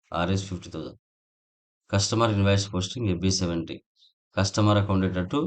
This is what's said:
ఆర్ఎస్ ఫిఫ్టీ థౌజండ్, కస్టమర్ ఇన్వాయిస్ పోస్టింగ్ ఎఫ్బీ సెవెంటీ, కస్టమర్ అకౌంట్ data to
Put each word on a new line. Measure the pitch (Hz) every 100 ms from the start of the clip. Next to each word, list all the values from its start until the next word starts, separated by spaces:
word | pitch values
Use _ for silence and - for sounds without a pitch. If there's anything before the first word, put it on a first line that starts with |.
| -
ఆర్ఎస్ | 82 87 95 95
ఫిఫ్టీ | 87 -
థౌజండ్, | 76 - - _ _ _ _ _ _ _ _ -
కస్టమర్ | 101 - 113 113
ఇన్వాయిస్ | 101 98 98 -
పోస్టింగ్ | 92 90 - 107
ఎఫ్బీ | 87 92
సెవెంటీ, | 92 90 85 80 73 _ _ _ _ _ -
కస్టమర్ | 104 - 104 104
అకౌంట్ | 101 95 92
data | 90 90
to | -